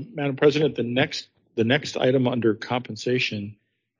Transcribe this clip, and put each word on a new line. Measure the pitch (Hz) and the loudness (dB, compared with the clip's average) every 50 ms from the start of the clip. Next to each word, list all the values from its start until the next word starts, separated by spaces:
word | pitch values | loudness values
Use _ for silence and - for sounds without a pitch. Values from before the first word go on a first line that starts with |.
| 139 - - | -4 -8 -6
Madam | 151 143 143 135 | -4 -2 -2 0
President, | 139 147 151 135 151 156 139 - | 4 4 4 4 4 2 0 0
the | - 117 | -2 -4
next, | 120 120 127 147 160 - - - _ _ _ _ _ - | -2 0 0 0 0 -2 -10 -12 _ _ _ _ _ -2
the | - 110 | 0 2
next | 113 131 151 - - - | 4 2 2 0 -2 -4
item | - - 127 127 139 123 127 | 0 2 2 4 4 2 2
under | 127 123 113 113 104 | 0 2 2 0 0
compensation | 104 - - 120 123 120 - 107 - - 123 123 127 123 - 110 104 101 104 107 _ _ _ _ _ _ _ _ _ | 0 -4 -4 -4 -4 -4 -6 -12 -8 -4 -2 -2 -2 -2 -4 -4 -6 -10 -10 -14 _ _ _ _ _ _ _ _ _